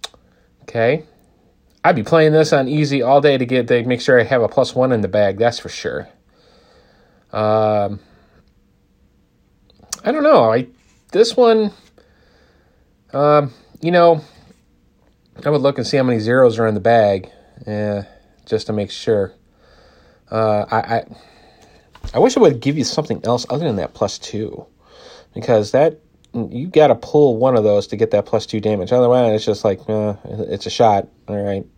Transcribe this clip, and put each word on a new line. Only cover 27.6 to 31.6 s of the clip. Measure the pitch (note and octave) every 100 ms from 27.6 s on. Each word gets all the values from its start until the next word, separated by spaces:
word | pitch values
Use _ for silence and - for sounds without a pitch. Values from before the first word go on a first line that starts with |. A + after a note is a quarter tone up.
those | G#2+ G2+ -
to | G#2+
get | A2
that | G#2 -
plus | G#2+
two | - G#2+
damage. | G#2+ G2+ F2+
Otherwise, | B2 A#2+ B2 A#2 G#2+
it's | A2
just | G2+
like, | G#2 F#2+ -
uh, | G#2+ G#2 G2+ -
it's | G#2 - G2+ -
a |
shot. | - A2+ G2 - _ -
All | G2+
right, | G2+ G2